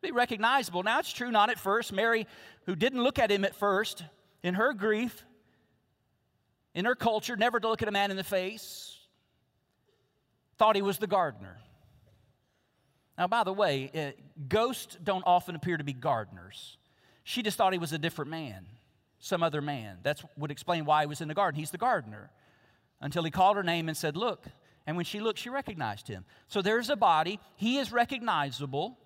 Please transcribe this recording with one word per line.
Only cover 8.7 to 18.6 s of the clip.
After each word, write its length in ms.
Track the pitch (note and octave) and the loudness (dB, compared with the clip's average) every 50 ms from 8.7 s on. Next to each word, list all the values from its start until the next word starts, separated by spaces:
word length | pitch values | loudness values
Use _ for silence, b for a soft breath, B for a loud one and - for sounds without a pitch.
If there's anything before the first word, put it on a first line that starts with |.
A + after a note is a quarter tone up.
| - - - - - - - _ _ _ _ _ _ _ _ _ _ _ _ _ _ _ _ _ _ _ _ _ _ _ _ _ _ _ _ _ _ | -14 -14 -14 -16 -16 -20 -20 _ _ _ _ _ _ _ _ _ _ _ _ _ _ _ _ _ _ _ _ _ _ _ _ _ _ _ _ _ _
thought 180 | _ A3+ G#3+ G#3+ | _ 4 6 6
he 60 | G3 | 4
was 180 | G3+ G3 F#3+ - | 2 0 0 -2
the 80 | G#3+ | -2
gardener. 500 | F#3+ G3+ F#3+ F3 D3+ A2+ G#2 G2 F#2 F2+ G#2+ - - - _ _ _ _ _ _ _ _ _ _ _ _ _ _ _ _ _ _ _ _ _ _ _ _ _ _ _ _ | 0 2 2 2 0 -2 -8 -16 -18 -18 -20 -20 -20 -20 _ _ _ _ _ _ _ _ _ _ _ _ _ _ _ _ _ _ _ _ _ _ _ _ _ _ _ _
Now, 100 | - F3 | -2 -2
by 180 | F3+ A3 A#3 A3 | 2 2 2 2
the 80 | F#3+ F#3+ | 0 2
way, 360 | G3+ G#3 E3+ C#3 C3+ C3+ C3+ - | 2 2 2 2 0 -2 -4 -6
uh, 260 | D#3+ D3+ C#3 C3+ - - - _ D#3+ C#3+ C3 | -6 -6 -6 -8 -12 -20 -20 _ -12 -6 0
ghosts 480 | D3+ G#3+ A3+ C4 B3+ - - - - - | 2 2 2 2 0 -4 -10 -14 -16 -8
don't 220 | E3+ G3+ G3 F#3 F#3 | -2 -2 -2 0 4
often 300 | F3 F3+ F3+ E3+ - E3+ | 4 4 4 4 0 -10
appear 220 | D#3 - F3+ F3 | -6 -2 -2 -2
to 80 | D#3 D3 | -2 -2
be 80 | C#3+ C3+ | -6 -6
gardeners. 840 | B2+ A#2+ D#3 C3+ A2+ G#2+ F#2 F2 F#2 E2+ F#2+ - - - - - _ b b b b b b b b b | -4 0 0 0 0 -2 -6 -12 -18 -18 -18 -18 -18 -18 -18 -20 _ b b b b b b b b b
She 180 | - - A#3+ A3 | -6 -6 -2 -2
just 140 | G#3 - | -2 2
thought 140 | - G#3+ F#3+ | 4 4 4
he 80 | F#3+ F3+ | 4 2
was 140 | E3+ D3 D3+ | -2 -4 -4
a 40 | |
different 320 | D#3+ D3 E3 - - D3 C#3 | -2 -4 -4 -4 -4 -8 -8
man, 380 | D#3+ E3 D#3 C3 G2+ F#2+ | -6 -8 -8 -10 -12 -14